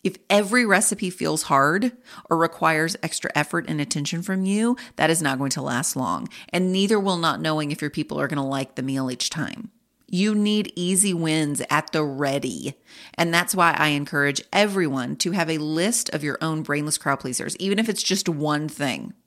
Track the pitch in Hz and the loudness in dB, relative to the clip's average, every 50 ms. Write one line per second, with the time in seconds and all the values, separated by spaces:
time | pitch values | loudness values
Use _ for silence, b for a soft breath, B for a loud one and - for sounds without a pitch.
0 | - 190 185 - _ _ 196 202 208 190 226 247 240 208 190 190 214 - 208 - | -2 -4 -4 -4 _ _ 2 2 4 4 2 2 4 4 4 4 4 0 -2 -2
1 | 202 180 175 - 175 156 151 156 - - 147 139 135 147 165 202 240 247 - B | -4 -6 -4 -2 -2 -2 -2 -2 0 2 4 4 4 4 4 2 0 0 -2 B
2 | B B B B B B 165 160 165 165 - - 170 160 160 156 160 165 190 - | B B B B B B 2 2 2 0 0 0 0 2 2 2 0 0 -2 -4
3 | - 160 - - - - - 147 151 - - 170 - - 156 151 143 139 - 156 | -6 -6 -6 -4 -6 -2 -2 -2 -2 0 -2 -4 -2 -2 -4 -4 -2 -2 -2 -4
4 | 143 - - 165 175 - 190 190 190 190 202 214 226 240 247 B B B B - | -2 -2 -4 -4 -4 -2 -2 0 0 0 2 2 2 2 0 B B B B 2
5 | - 156 165 - 156 139 135 131 139 135 - 147 135 135 123 120 147 - - 135 | 2 2 4 2 2 0 0 0 -2 -2 -2 -4 -4 -2 -2 -2 -2 -2 -4 -2
6 | 127 92 87 78 - - B B B B - 175 185 185 185 190 196 202 220 208 | -2 -2 -2 -4 -6 -10 B B B B -2 0 0 2 2 2 4 4 4 4
7 | 196 196 185 170 170 160 135 - 160 160 156 156 151 143 147 - 151 147 - 160 | 4 2 0 2 2 0 0 0 0 0 0 0 0 -2 -4 -4 -4 -4 -4 -4
8 | 147 - 147 147 143 139 156 143 139 135 139 135 135 - _ 135 131 135 135 135 | -4 -4 -2 -2 -2 0 0 -2 -2 -2 -2 -4 -4 -6 _ -6 -4 -2 -2 -2
9 | 131 127 127 120 - - - 160 135 - - - - - _ _ _ _ _ _ | -2 -2 -4 -4 -4 -4 -2 -4 -6 -6 -6 -12 -14 -16 _ _ _ _ _ _
10 | _ - 190 180 202 214 214 208 208 208 208 214 208 - - 180 175 180 190 185 | _ -2 0 2 2 4 4 4 4 4 4 2 0 -2 -4 -2 0 2 2 2
11 | 214 202 175 165 165 160 156 160 156 147 143 127 123 - 147 151 156 - - 160 | 2 2 2 0 0 2 2 2 2 0 -2 -4 -2 2 0 0 0 0 -2 0
12 | 151 143 135 135 143 139 135 143 147 135 92 71 - 143 135 B B B B B | 0 0 -2 -2 0 0 0 0 -2 -4 -6 -6 -8 -10 -10 B B B B B
13 | B B B - 170 170 165 170 175 - - 190 175 170 156 - 151 151 147 143 | B B B -2 0 2 2 2 2 2 2 4 4 4 4 4 2 2 2 0
14 | 143 - - 147 143 143 139 - - _ - 190 208 208 196 196 175 147 135 131 | -2 -2 0 2 2 2 0 -2 -6 _ 2 2 2 4 2 0 0 2 0 -2
15 | 120 127 143 - - 180 175 190 165 156 160 151 151 151 156 160 175 214 240 - | -2 -4 -4 -2 -2 0 2 2 2 2 0 -2 -2 -2 0 2 2 2 0 0
16 | - - - 151 147 147 135 - 156 160 156 156 151 - 147 147 147 151 - - | -2 -2 -4 -2 -2 -2 -2 -2 -2 -2 -2 -2 -2 -2 -2 -2 0 -2 -4 -2
17 | - 143 139 139 - 131 123 - - - - - 185 196 202 208 226 226 196 - | 0 0 -2 0 -2 -6 -4 -4 -4 -6 -6 -4 -2 0 2 2 2 0 -2 -2
18 | - - 185 196 - 185 160 143 151 151 147 147 156 151 - - - 135 104 67 | 0 0 0 0 0 -2 -2 0 0 0 0 0 -2 -4 -4 -4 -4 -4 -4 -6
19 | 57 - - _ _ | -8 -12 -16 _ _